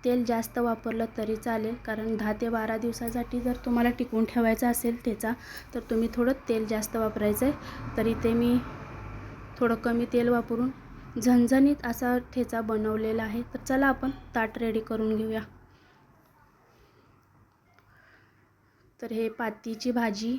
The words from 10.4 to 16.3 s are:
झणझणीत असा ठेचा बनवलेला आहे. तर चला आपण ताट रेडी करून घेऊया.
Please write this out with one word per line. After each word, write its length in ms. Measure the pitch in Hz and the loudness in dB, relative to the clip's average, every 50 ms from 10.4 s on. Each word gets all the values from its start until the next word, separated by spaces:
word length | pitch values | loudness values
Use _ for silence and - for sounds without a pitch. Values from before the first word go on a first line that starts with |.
| 233 - 233 226 247 262 262 - - - - - - - - 240 | 2 0 0 0 0 -2 -2 -6 -16 -18 -18 -16 -16 -10 -8 2
झणझणीत 560 | 214 247 247 247 240 233 262 269 277 277 294 285 - | 4 6 8 8 8 6 8 8 8 6 6 2 -2
असा 340 | 240 233 - 254 247 247 247 | -6 -4 -2 0 0 0 0
ठेचा 420 | 247 - - 254 240 233 233 226 | -2 -4 -2 -2 -2 -2 -2 -4
बनवलेला 640 | 220 220 220 214 214 214 214 214 220 220 220 226 | -2 0 0 0 0 0 0 0 0 0 -2 -2
आहे. 200 | 220 214 208 233 | -2 -2 -4 -6
तर 160 | 240 - - 254 | -6 -6 -10 -10
चला 280 | - - 262 262 277 | -2 0 2 4 4
आपण 240 | 269 254 262 - 262 269 - - - - | 4 4 2 -2 -4 -4 -6 -14 -4 0
ताट 240 | 240 220 220 - 247 | 0 0 0 -2 -4
रेडी 220 | 233 226 214 220 | -2 0 0 -2
करून 360 | 220 - 226 220 220 220 220 | -2 -2 -4 -2 0 0 0
घेऊया. 240 | 214 220 220 220 220 214 - - - - _ _ - _ - - _ _ _ _ _ _ _ | 0 -2 -2 -4 -6 -6 -8 -16 -20 -20 _ _ -20 _ -20 -20 _ _ _ _ _ _ _